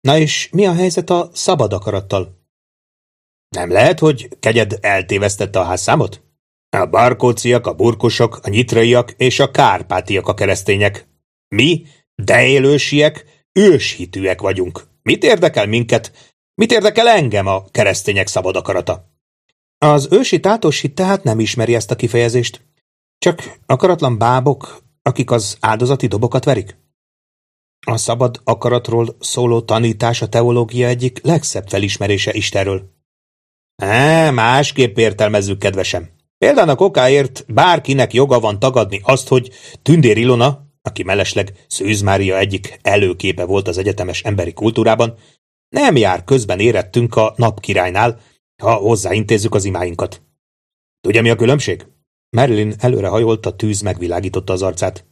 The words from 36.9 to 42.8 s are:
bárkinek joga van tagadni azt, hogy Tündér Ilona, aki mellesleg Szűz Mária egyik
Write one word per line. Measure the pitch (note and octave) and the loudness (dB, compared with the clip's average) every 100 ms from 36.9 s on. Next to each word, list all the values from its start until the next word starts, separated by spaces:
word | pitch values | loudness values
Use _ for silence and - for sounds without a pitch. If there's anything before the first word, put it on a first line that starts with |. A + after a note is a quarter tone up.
| D3 B2+ C#3 C3 - - | 4 4 4 0 -6 -4
bárkinek | G#2+ F3 E3+ C3+ C#3 - | 2 2 2 0 0 0
joga | A#2 C#3 B2 | 2 2 2
van | A2 G#2 | 0 -2
tagadni | B2+ B2+ G#2 G2 | 0 0 -2 -4
azt, | G2+ C3 - | 0 0 2
hogy | B2+ B2 - - - | -2 -2 -16 -20 -12
Tündér | - E3 B2+ G#2 | 2 4 6 4
Ilona, | A#2+ B2 B2 C#3 - _ - | 2 2 2 0 -12 _ -12
aki | - | -10
mellesleg | F2+ G2 F#2+ - G2 - _ | -4 -2 -2 -4 -6 -8 _
Szűz | - G2 G#2+ | -8 -4 -2
Mária | G2+ G2 G2 F#2+ | 0 0 0 0
egyik | G2+ F#2+ - - | -2 -4 -10 -6